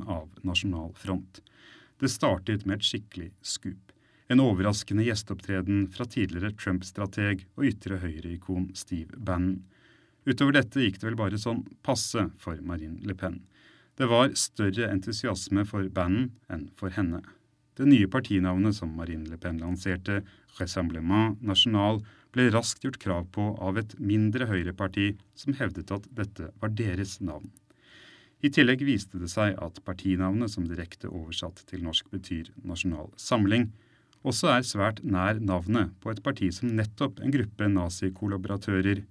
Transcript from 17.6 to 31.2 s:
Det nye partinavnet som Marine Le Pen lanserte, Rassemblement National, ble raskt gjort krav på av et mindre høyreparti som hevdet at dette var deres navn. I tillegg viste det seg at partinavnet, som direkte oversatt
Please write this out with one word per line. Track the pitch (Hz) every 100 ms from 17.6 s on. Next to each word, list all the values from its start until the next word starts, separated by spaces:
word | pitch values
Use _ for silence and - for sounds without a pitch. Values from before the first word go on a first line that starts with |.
| _ -
Det | 139
nye | 127 92
partinavnet | 127 - 98 92 92 104 104
som | 82 80
Marine | 85 78 78
Le | 85
Pen | 90 80
lanserte, | 87 90 98 90 98 101 98 - _ -
Rassemblement | 87 95 85 82 82 104 110 107
National, | 110 95 123 104 104 110 107 - _
ble | 127 123
raskt | 113 117 - 139
gjort | -
krav | 101 87 87
på | - 104 -
av | 92 101
et | 107 -
mindre | 101 107 107 123 117
høyreparti | 95 87 92 95 101 101 104 _ -
som | 143 135
hevdet | 107 90 -
at | 101 - 110
dette | 101 - 82 -
var | 110 110
deres | 107 90 95 -
navn. | 82 76 - - _ _ _ - - - _ _
I | 147 147
tillegg | 127 131 139
viste | 113 - 90
det | 87
seg | 110 104 -
at | 85 -
partinavnet, | - 92 98 92 92 107 117
som | 98 85
direkte | 87 85 - -
oversatt | 90